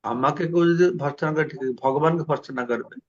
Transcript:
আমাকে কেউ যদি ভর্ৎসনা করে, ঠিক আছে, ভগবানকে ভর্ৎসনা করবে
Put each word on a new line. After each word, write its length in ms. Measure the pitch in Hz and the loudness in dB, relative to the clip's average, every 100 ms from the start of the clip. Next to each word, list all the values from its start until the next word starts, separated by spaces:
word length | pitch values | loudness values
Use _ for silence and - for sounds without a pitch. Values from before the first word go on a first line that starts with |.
আমাকে 400 | - 120 135 151 165 | -4 0 0 0 0
কেউ 160 | 170 170 | 2 4
যদি 180 | 170 180 175 | 4 2 2
ভর্ৎসনা 340 | 143 139 156 | -6 -2 -2
করে, 120 | 151 151 | 0 -2
ঠিক 120 | 135 | -4
আছে, 140 | 131 | -6
ভগবানকে 500 | 120 131 135 156 165 | -2 0 2 2 2
ভর্ৎসনা 400 | 151 143 - 131 120 | -2 -4 -4 -8 -4
করবে 300 | 117 127 - | -4 -4 -16